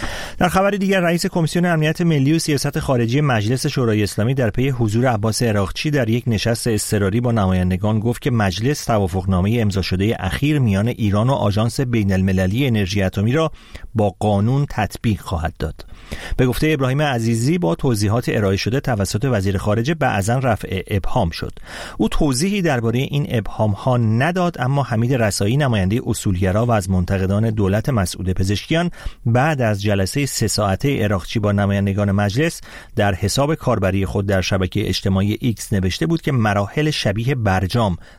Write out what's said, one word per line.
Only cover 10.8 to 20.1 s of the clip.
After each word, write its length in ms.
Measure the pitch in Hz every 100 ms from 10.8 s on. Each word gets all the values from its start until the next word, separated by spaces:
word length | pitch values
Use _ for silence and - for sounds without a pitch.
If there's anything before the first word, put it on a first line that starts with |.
| 110
ایران 420 | - 107 101 117
و 20 |
آژانس 480 | 139 104 101 117 -
بین‌المللی 840 | 127 117 98 95 95 92 92 107 139
انرژی 360 | 110 95 101
اتمی 300 | 92 - 104
را 180 | 139 160 - - - -
با 200 | 110 104 -
قانون 480 | 107 101 104 135 143
تطبیق 500 | - 104 - 123 98
خواهد 340 | - 80 78 -
داد. 280 | 76 - - - - - - -
به 100 | 131
گفتهٔ 260 | 120 156
ابراهیم 300 | 156 135 131
عزیزی، 560 | 151 123 113 117 120 175
با 160 | 170
توضیحات 500 | 165 143 110 110 120 -
ارائه 280 | 113 101 98
شده 240 | - 127
توسط 480 | 143 110 98 107 135
وزیر 280 | 113 95 98
خارجه 360 | 104 104 120
بعضاً 440 | 170 131